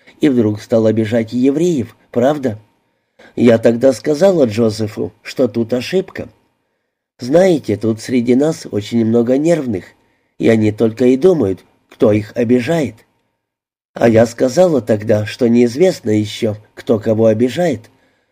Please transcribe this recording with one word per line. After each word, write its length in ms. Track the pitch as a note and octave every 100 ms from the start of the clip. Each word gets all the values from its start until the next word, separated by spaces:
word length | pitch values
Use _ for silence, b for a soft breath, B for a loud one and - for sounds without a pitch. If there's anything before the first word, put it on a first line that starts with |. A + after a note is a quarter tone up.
| b b
и 100 | D3+
вдруг 320 | B2 G#2+ G#2+
стал 240 | - A2+ A2
обижать 480 | A2 G#2+ A#2+ A2
евреев, 640 | A#2+ C3 C#3 F3+ D3+ G#2+ _ _
правда?" 480 | B2 B2+ D3+ B2+ G#2 _ _ _ _ _ _ B -
Я 240 | A#2+ A2+
тогда 340 | A#2+ A#2 C3+
сказала 520 | B2+ D3 D3 F#3+ F3 B2
Джозефу, 680 | G#2 A2+ G#2+ G#2+ A#2 G#2+ -
что 260 | - - B2
тут 240 | A#2 A2
ошибка. 560 | B2 A#2 F#3 F#3 - D#2+ _ _ _ _ _ _ _ _ _
Знаете, 580 | A#2+ D#3+ F#3+ D#3 - G2+
тут 240 | A2 A2
среди 340 | - C3 A#2 B2
нас 300 | D3+ D#3+ -
очень 360 | G#2 G#2 A#2 A2
много 320 | A#2 A#2 C3
нервных, 480 | D#3 E3 B2+ F#2+ - _ _ _ _ _
и 100 | -
они 220 | A2+ G#2+
только 340 | G#2+ A#2 A2 B2
и 120 | C3
думают, 460 | F3+ E3 G2+ F#2 _ _ _
кто 240 | - A#2+
их 200 | G#2+ G#2 -
обижает. 600 | A#2 B2 A#2+ E3 C3 A2 _ _ _ _ _ _ _ _ _
А 160 | - A#2+
я 160 | A2 A#2
сказала 560 | - C3 B2+ F#3 C#3+
тогда, 440 | G#2+ G#2+ G#2+ G#2+ G#2+
что 220 | - A#2+
неизвестно 640 | A#2+ A#2+ B2 F#3 - A2+
ещё, 480 | G#2+ G#2+ - A2+ G#2 _
кто 260 | - - A2
кого 280 | A#2 A2 A2+
обижает, 640 | A2 B2 D#3+ F3 A#2 - _ _ _ _